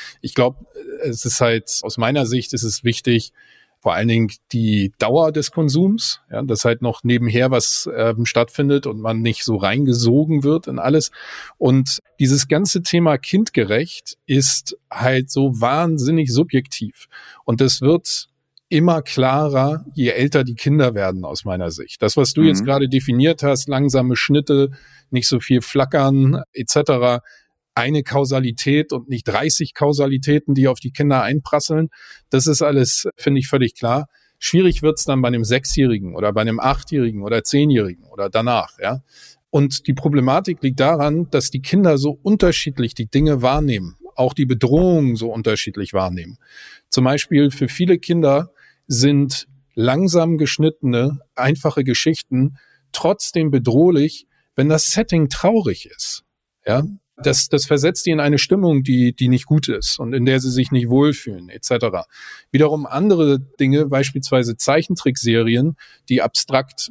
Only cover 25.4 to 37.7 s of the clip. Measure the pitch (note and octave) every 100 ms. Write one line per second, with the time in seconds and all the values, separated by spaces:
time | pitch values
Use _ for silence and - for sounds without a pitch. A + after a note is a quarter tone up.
25.4 | - B2+ - C#3 C3+ D3 C3+ C#3 C3+ C#3
26.4 | - C3+ A#2+ D3 C#3+ B2+ B2 A#2+ - -
27.4 | _ _ _ A#2 B2 D3+ C3+ C#3 C3 C3
28.4 | B2+ A2+ C#3+ D3 D3 C3+ C3 A#2+ - G#2+
29.4 | D3+ - C#3 - D3 C#3+ C#3 C3+ D3 D3
30.4 | - C3+ C3 B2 B2+ - C#3+ C3 G#2+ C#3+
31.4 | - D3 - D#3+ D#3+ - - - - C3+
32.4 | D3+ C#3+ D3+ C#3 A#2+ - - - D3 C#3
33.4 | C3+ C#3 A#2 - A#2 C3+ D3 _ _ -
34.4 | - F3 F3+ D3 D3+ D3+ E3 C3 B2 A#2+
35.4 | G#2+ B2+ - D#3 C3 G#2+ F#2 E2 G#2 G#2
36.4 | A2+ A2+ C3 C#3 - D3 A#2 G#2 G#2 A2+
37.4 | - C#3+ D3